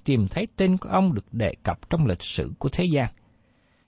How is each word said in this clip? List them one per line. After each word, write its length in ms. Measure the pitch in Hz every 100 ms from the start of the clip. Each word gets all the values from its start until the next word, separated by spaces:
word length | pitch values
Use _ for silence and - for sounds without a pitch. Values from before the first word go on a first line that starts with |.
tìm 240 | - 127 98
thấy 200 | - 220 -
tên 220 | 190 185
của 120 | -
ông 240 | 190 190
được 200 | 113 -
đề 220 | 117 101 -
cập 260 | - - -
trong 160 | 170 139
lịch 160 | 87
sử 320 | - - 73 -
của 100 | 135
thế 160 | - 180
gian. 220 | 147 120 - _ _ _ _ _ _